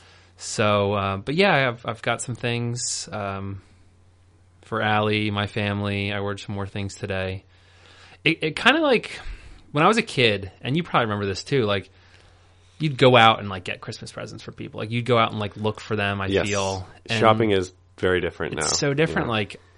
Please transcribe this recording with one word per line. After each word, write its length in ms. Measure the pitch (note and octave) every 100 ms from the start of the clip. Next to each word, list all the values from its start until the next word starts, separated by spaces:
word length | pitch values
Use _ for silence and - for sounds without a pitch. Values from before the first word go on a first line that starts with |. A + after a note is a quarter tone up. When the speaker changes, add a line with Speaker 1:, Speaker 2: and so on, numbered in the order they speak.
| - - - -
Speaker 1:
So, 580 | - - G#2+ G#2 G2+
uh, 240 | G2+ G2 G2
but 180 | G#2+ D#3
yeah, 340 | G3 D3+ C3
I've, 160 | A#2 -
I've 160 | A2
got 200 | - A2+
some 140 | - A#2
things, 720 | A#2+ A#2+ A#2+ A#2+ - - -
um, 480 | G#2+ G2+ G2 G2 G2 - - _ _ _ _ _ _ _ _ -
for 140 | A2
Allie, 500 | A2 G#2+ G#2+ G#2+ G#2+
my 160 | G#2 G#2
family. 640 | - G#2 G2+ G2+ G2+ G2+
I 80 | G2+
ordered 200 | G2+ G2
some 140 | - G2+
more 120 | G2
things 280 | G#2+ G2 -
today. 500 | G2 F#2+ F#2+ F#2+ - _ _ - - - - -
It, 160 | D3+ D#3+
it 120 | D#3 D3+
kinda, 260 | A3+ D4+
like, 380 | D4+ A3 - - - - - - -
when 120 | D3
I 40 | E3+
was 100 | A3+
a 40 |
kid, 480 | - - A#2 G2+ F#2+ -
and 140 | A#2+ D3+
you 60 |
probably 220 | E3+ D#3+ A2+
remember 200 | G#2 G2+
this 180 | F#2
too, 200 | - C#3
like, 260 | G#2+ G2 - _ - - - _ _ _ _ -
you'd 180 | D#3 B2+
go 180 | C3 B2
out 240 | A2+ A2
and, 100 | G2+
like, 140 | F#2+
get 180 | F2+ -
Christmas 300 | - - A2+
presents 320 | - G#2 G#2+
for 80 | -
people. 280 | - - -
Like, 120 | A2
you'd 140 | A#2 A#2+
go 120 | A#2
out 140 | A2+
and, 80 | A2
like, 160 | G#2 G#2
look 220 | G#2+ G#2+
for 160 | - G#2+
them, 260 | G2+ G2+
I 60 | G2
Speaker 2:
Yes. 200 | F#2+ G2+
Speaker 1:
feel. 400 | G2+ F#2+ F#2+ F#2 - -
And 100 | A2+
Speaker 2:
Shopping 320 | A2+ A2 A2+
is 220 | G2 F2+ - _ -
very 240 | F#2 F2+
different 320 | E2+ - D#2
Speaker 1:
it's 140 | D2+ D#2
Speaker 2:
now. 40 | D2+
Speaker 1:
so 180 | D3
different. 340 | C#3 D#3+ D#3+ A#2+
Speaker 2:
Yeah. 60 |
Speaker 1:
Like, 280 | A2 G#2 - _